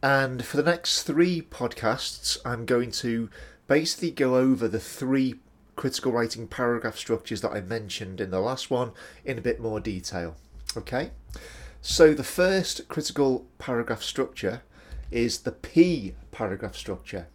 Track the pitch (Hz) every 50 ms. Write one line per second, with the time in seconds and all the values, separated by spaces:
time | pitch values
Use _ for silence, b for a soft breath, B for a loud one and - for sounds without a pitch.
0 | - 139 139 135 135 131 127 127 123 - - 143 143 160 175 165 - - - -
1 | - - 151 151 175 180 180 165 - - - - 123 120 - - - 110 117 -
2 | - - - - - - - - - 123 120 117 117 113 127 120 123 120 107 -
3 | - 123 117 117 117 107 B B B B B B B _ 135 151 160 165 - -
4 | - 170 - - 139 131 127 127 131 131 131 113 117 113 101 110 - - - -
5 | 143 127 135 139 131 131 127 - _ _ _ _ - - _ - - 135 131 -
6 | - 131 117 117 117 113 - 117 117 - - - 127 120 120 117 113 123 110 -
7 | - - 113 113 - - 117 98 - 110 - 104 92 90 113 113 107 98 - -
8 | 110 92 95 92 107 92 92 95 95 117 131 - - - 135 120 123 117 B B
9 | B B B B B - 131 117 107 120 110 - 117 113 107 107 95 113 101 92
10 | 90 - - 92 85 82 76 - - - - - - - - - - - 123 127
11 | 156 - - - - - B B B B B B B B B B - - - -
12 | 165 156 151 147 131 - - - 180 185 190 190 185 - - - - - - -
13 | 147 - - - 143 135 131 123 - - _ _ - - 127 117 117 117 123 110
14 | - - - - 131 - - - - 95 107 127 - B B B B B B B
15 | B B - 117 117 120 - - - 127 - - - - - 160 170 180 175 143
16 | 101 92 - - - - - - 113 101 95 98 - 101 - - - - 98 90
17 | - - - 95 82 - _